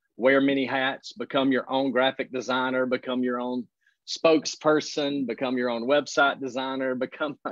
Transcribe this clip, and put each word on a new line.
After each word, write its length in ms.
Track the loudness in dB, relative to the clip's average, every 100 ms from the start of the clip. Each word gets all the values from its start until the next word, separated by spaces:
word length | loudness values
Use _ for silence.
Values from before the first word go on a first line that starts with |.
| _ 0
wear 240 | 4 6
many 240 | 4 2 0
hats, 480 | -2 -2 -4 -10
become 380 | -12 -4 0 2
your 180 | 2 0
own 200 | -2 0
graphic 400 | 2 2 0 -4
designer, 540 | -6 -2 -2 0 0 0
become 380 | -2 -2 -2
your 160 | -2 -2
own 280 | -4 -6 -8 _ _ _ -14
spokesperson, 1200 | 0 4 4 2 -2 2 2 2 -2 -2 -2 -4
become 300 | -4 -2 -2
your 120 | -2
own 140 | -2
website 560 | 2 2 2 2 2 2
designer, 560 | -4 -4 -4 -4 -2 -2
become 420 | -4 -4 -6 -6 -8